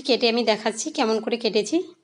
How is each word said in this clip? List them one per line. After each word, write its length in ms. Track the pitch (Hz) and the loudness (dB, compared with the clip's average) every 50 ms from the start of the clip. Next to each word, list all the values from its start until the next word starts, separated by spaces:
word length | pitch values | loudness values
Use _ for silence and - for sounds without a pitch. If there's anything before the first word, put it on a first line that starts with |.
| 269 | 0
কেটে 180 | - 233 214 240 226 226 | 0 2 2 2 2 2
আমি 80 | 240 226 220 | 2 2 2
দেখাচ্ছি 360 | 208 208 - 226 214 - - 311 302 | 0 0 0 -4 -4 -4 -6 -6 -2
কেমন 180 | 294 247 220 220 220 220 | -2 0 0 0 0 -2
করে 140 | 233 240 226 226 | -2 -2 0 0
কেটেছি। 340 | 214 190 214 208 - - 359 370 - - _ | 0 0 0 0 0 0 -2 -2 -2 -12 _